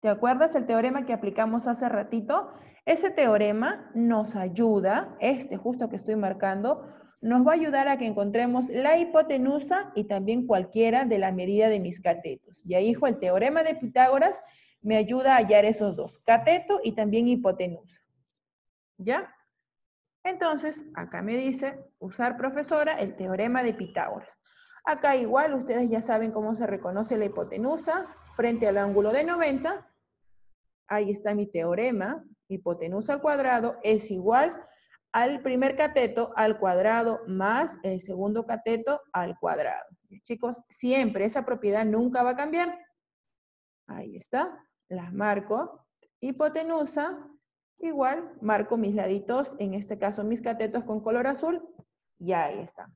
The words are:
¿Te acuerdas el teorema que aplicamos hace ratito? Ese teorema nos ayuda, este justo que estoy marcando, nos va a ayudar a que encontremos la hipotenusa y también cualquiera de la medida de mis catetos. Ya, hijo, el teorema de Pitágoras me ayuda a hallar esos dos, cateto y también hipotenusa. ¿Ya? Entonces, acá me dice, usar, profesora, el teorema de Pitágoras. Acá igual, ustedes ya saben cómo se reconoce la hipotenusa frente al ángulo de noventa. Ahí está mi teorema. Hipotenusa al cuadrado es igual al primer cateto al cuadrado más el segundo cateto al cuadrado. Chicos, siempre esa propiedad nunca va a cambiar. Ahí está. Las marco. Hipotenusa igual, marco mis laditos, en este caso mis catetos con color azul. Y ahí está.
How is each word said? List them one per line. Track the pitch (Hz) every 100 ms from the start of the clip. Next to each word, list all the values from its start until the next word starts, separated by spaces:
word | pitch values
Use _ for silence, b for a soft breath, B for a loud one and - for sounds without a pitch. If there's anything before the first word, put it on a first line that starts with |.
¿Te | 220
acuerdas | 208 240 254 320
el | 320 247
teorema | 226 240 269 262
que |
aplicamos | 226 202 196 220 226 247
hace | 240 247
ratito? | 233 208 233 202 311 415 B B B -
Ese | 320 381
teorema | 392 262 214 208 214 254 403 - 226
nos | 233 226 214 208
ayuda, | 185 175 233 208 185 220 392 -
este | 233 269 - 190
justo | 226 247 247
que | 190
estoy | - 214
marcando, | 202 196 196 196 220 302 B B B B
nos | 220 247
va | 254
a | 320
ayudar | 311 277 277
a | 277
que | 240
encontremos | 208 202 214 240 247 254
la | 247 277 330
hipotenusa | 339 311 311 277 262 285 285 359 392 -
y |
también | 208 202 196 233 247
cualquiera | 202 185 220 226 233 262
de | 214
la | 190
medida | 185 180 202 220
de | 208
mis | 180 175
catetos. | 180 170 165 131 _ - -
Ya, | 180
hijo, | 208 233 285
el | 233
teorema | 180 185 233 311
de | 320
Pitágoras | 320 240 262 254 269 330 - B B B B
me | 208 220
ayuda | 214 254 262
a | 262
hallar | 208 208 208
esos | 214 208 170
dos, | 147 -
cateto | - 226 226 349 339 403
y | 226
también | 220 214 220 240
hipotenusa. | 247 240 185 180 170 - - _ _ _ _ _ _ _ _ _ _
¿Ya? | 190 277 - _ _ _ _ _ _ _ _ _
Entonces, | 359 370 339 302 311 302 -
acá | - 180 170
me | 196 240
dice, | 262 262 269 269 - _
usar, | 196 185 247 247
profesora, | 262 269 285 311 294 -
el | 196 185
teorema | 185 185 220 247
de | 247
Pitágoras. | - 180 - - - - - b b b b
Acá | - 311 294 269
igual, | 233 254 311 269
ustedes | 233 240 240
ya | 220
saben | 226 220 226
cómo | 220 214
se | 220 226
reconoce | 196 214 190 220 233
la | 202
hipotenusa | - - 190 240 320 311 330 370 - - -
frente | 240 233 220
al | 196
ángulo | 202 202 208
de | 247
noventa. | 320 349 320 269 302 392 - _ _ _ _ _ _ _ _ _ _
Ahí | 208 202
está | 202 208 208
mi | 202
teorema. | 180 165 180 240 226 190 302 - _ _
Hipotenusa | 190 175 170 165 190 220
al | 285
cuadrado | 294 285 269 240 233 -
es | 214 220 208
igual | 190 185 240 311 339 B B B B _
al | 226 247 277
primer | 262 254 262 269
cateto | 302 294 240 226 233 -
al | 214 214
cuadrado | 190 180 208 226 233 220 -
más | 190 190 233 320 -
el | 196 185
segundo | 185 180 196 214 226
cateto | 226 226 226 226 294 -
al | 180 175 175
cuadrado. | 175 151 135 - - 175 _ 196
Chicos, | - 233 240 240 _
siempre | - 247 262 247 196 202
esa | 247 262
propiedad | 226 208 208 220
nunca | 214 247 247
va | 247
a | 254
cambiar. | 294 330 349 349 - _ _ _ _ _ _ _ _ _ _
Ahí | - - -
está. | - 247 349 - _ _ _
Las | 180 175
marco. | 190 208 202 202 220 302 - _ _ _ _
Hipotenusa | 254 254 302 311 320 330 294 - 302 370 - _ _ _ _ _
igual, | 330 294 262 302 339 -
marco | 214 208 214 233
mis | 208 208
laditos, | 190 196 196 247 277 -
en | 202
este | 190 202 202
caso | 202 208
mis | 214 226
catetos | 233 226 220 247
con | - 214
color | 214 233 254
azul. | 277 320 339 - - - _ _ _
Y | 170
ahí | 180 151 101
está. | 170 - 87